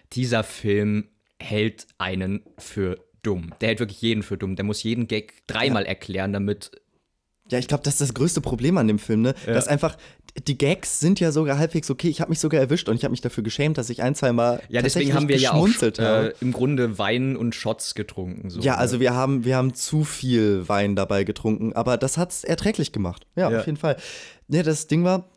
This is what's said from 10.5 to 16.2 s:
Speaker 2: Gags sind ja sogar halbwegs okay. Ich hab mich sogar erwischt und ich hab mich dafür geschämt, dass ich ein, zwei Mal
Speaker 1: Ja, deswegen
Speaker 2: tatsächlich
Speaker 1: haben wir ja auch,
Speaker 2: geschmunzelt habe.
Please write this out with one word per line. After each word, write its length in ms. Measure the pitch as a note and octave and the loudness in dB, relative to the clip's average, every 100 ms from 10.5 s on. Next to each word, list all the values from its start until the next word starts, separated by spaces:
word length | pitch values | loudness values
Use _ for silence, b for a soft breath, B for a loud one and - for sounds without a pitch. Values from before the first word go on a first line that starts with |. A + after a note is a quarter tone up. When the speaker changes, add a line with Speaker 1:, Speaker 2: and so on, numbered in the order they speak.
| C3+ | 0
Speaker 2:
Gags 440 | C#3 F#3+ - - | 2 0 -2 0
sind 180 | D#3 G3 | 2 4
ja 140 | E3+ | 4
sogar 240 | D3 D#3 C#3 | 2 2 2
halbwegs 340 | D#3+ E3 - | 2 0 -2
okay. 160 | C3+ E3+ | -2 0
Ich 140 | D3 | 0
hab 80 | E3 | -2
mich 100 | D#3+ | 0
sogar 200 | D#3 D3+ | 2 2
erwischt 260 | C3 E3 - | 4 2 0
und 80 | A2+ | 0
ich 80 | |
hab 80 | C#3 | 0
mich 80 | B2+ | -2
dafür 240 | A#2+ - | -4 -4
geschämt, 340 | A2 - D3 D3+ | -4 0 0 0
dass 120 | A#2+ | -4
ich 120 | A#2 | -2
ein, 140 | B2 - | -2 0
zwei 160 | C3+ | 2
Mal 300 | A#2+ A#2+ A#2+ - | 2 2 0 -2
Speaker 1:
Ja, 120 | A#2 | -2
deswegen 300 | B2 F3 C#3 | 0 2 2
Speaker 2:
tatsächlich 20 | |
Speaker 1:
haben 140 | C#3 D3 | 2 4
wir 100 | C3+ | 2
ja 140 | C3 | 4
auch, 140 | D#3 F#3 | 4 4
Speaker 2:
geschmunzelt 340 | A#3+ A2+ G#2+ | 4 2 2
habe. 300 | A2+ A2 | 2 2